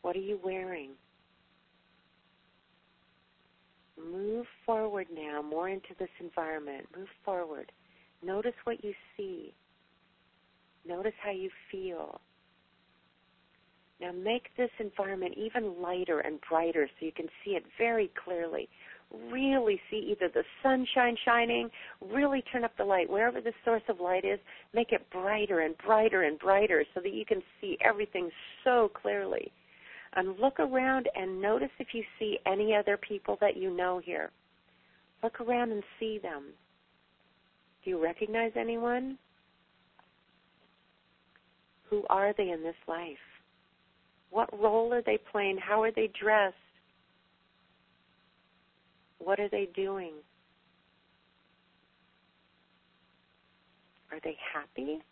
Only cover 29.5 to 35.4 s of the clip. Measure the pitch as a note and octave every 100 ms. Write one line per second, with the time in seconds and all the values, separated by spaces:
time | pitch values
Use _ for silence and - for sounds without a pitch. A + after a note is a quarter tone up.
29.5 | _ _ - - - - - F#3 F#3+ C4
30.5 | C4+ D4 B3+ C4 C4 B3 - F#3+ F#3+ G3+
31.5 | A#3 C#4 - A#3+ A#3 G#3 - G#3+ - -
32.5 | G3 G#3+ G#3 G#3 G3+ - G3+ - G3 G#3
33.5 | - F#3+ F3 F3+ F3+ F3 D#3+ D#3 _ _
34.5 | _ _ _ _ _ _ _ A3+ -